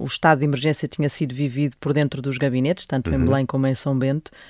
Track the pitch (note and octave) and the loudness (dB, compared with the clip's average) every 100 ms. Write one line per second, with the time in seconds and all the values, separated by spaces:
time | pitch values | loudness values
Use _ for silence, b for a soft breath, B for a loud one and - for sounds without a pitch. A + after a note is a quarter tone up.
0 | C3 - E3+ D3+ D3 C#3 D3 D3 D3+ - | -6 2 4 4 2 0 0 -2 -4 -2
1 | C#3+ - D3 B2+ C#3+ B2 C#3+ - D3+ C#3+ | -2 -2 -4 -2 -4 -2 -4 -2 -2 2
2 | C#3+ C3+ C3+ B2+ C#3 B2+ C3+ F#3 - C3+ | 0 0 -4 -2 0 2 0 0 -2 -2
3 | A#2 G#2 B2 A2 B2+ C#3 C3+ C3 - C3+ | 0 2 4 2 2 0 0 0 -2 0
4 | C3+ D3 - B B | 0 -2 -6 B B